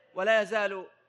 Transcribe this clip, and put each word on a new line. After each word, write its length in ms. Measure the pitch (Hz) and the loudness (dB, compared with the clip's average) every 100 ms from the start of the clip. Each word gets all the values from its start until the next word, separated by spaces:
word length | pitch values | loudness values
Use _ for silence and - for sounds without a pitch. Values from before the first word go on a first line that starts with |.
| _ | _
ولا 280 | 180 202 220 | -4 2 2
يزال 460 | 196 220 202 190 - _ | 2 -2 -2 -4 -12 _